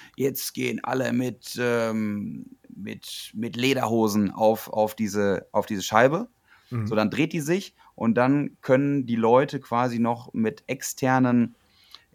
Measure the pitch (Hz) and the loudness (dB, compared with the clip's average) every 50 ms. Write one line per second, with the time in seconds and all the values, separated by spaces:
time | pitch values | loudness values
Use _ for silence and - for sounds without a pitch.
0 | - - - - 127 139 - - - - - - 127 123 113 110 - - 127 131 | -20 -16 -8 -4 -2 -2 -2 -4 -8 -8 -6 -4 -4 -4 -4 -4 -4 -4 -2 -2
1 | 127 117 117 120 127 127 110 - - - - 117 123 120 120 117 113 113 110 110 | -2 0 0 0 -2 -2 -6 -8 -14 -12 -6 -2 -2 0 0 0 0 0 -2 -2
2 | 107 104 104 104 101 - - - - - - _ _ - - - 98 110 110 101 | -2 -4 -4 -6 -6 -8 -8 -10 -12 -16 -20 _ _ -20 -18 -14 -12 -12 -12 -12
3 | - - - - - - - 104 113 117 - 117 123 131 135 127 123 110 113 113 | -14 -14 -14 -14 -14 -12 -8 -8 -6 -6 -4 -2 0 0 0 0 0 0 2 2
4 | 110 110 101 107 104 92 - - 110 110 110 110 - - - 110 107 107 - - | 2 2 2 2 0 0 0 2 2 2 2 2 -2 -6 -2 0 0 0 0 -4
5 | 110 101 92 104 101 101 95 - - - - 107 101 - 110 95 92 - 110 110 | -4 -2 0 0 0 0 0 -2 -4 -2 -2 -2 -2 -2 -4 -4 -4 2 4 6
6 | 120 135 151 180 240 - _ _ _ _ _ _ _ - 123 117 107 104 107 107 | 6 6 4 2 -4 -6 _ _ _ _ _ _ _ -8 -6 -4 -2 0 2 2
7 | 107 104 - - 151 160 - 170 143 147 175 196 196 - _ _ _ - - - | 2 2 2 0 -2 0 0 -4 -2 -2 -2 -2 -2 -6 _ _ _ -20 -10 -2
8 | - 117 110 117 123 131 139 147 143 - - _ - - 131 131 143 143 143 143 | 0 2 4 4 4 4 4 2 0 -2 -8 _ 0 2 4 4 4 2 0 -2
9 | 127 117 117 113 110 113 120 127 143 - - 139 - - 117 120 123 127 117 117 | -2 -2 -2 2 4 6 6 6 4 2 -2 -8 -8 -4 -2 0 0 0 0 0
10 | 117 117 117 117 117 - - - 110 110 107 - _ - 131 131 - - - - | 0 0 -2 -4 -8 -10 -4 -2 -2 -2 -2 -6 _ -10 -8 -8 -8 -10 -8 -2
11 | - 127 131 131 127 123 120 120 117 113 - _ _ _ _ _ _ _ - - | 0 2 2 4 4 4 4 2 2 0 -2 _ _ _ _ _ _ _ -20 -20
12 | _ _ _ | _ _ _